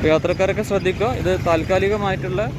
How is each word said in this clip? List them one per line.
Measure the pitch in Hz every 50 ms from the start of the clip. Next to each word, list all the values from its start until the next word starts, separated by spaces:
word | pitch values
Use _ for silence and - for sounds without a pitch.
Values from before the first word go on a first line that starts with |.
| - 156
യാത്രക്കാരൊക്കെ | 156 156 143 170 180 - 190 190 196 196 214 -
ശ്രദ്ധിക്കുക, | 202 196 175 185 185 - 196 233 262 214
ഇത് | 165 - - 180 -
താൽക്കാലികമായിട്ടുള്ള | 180 165 160 - - 185 185 185 196 208 214 202 196 190 185 139 185 185 185 214 226 196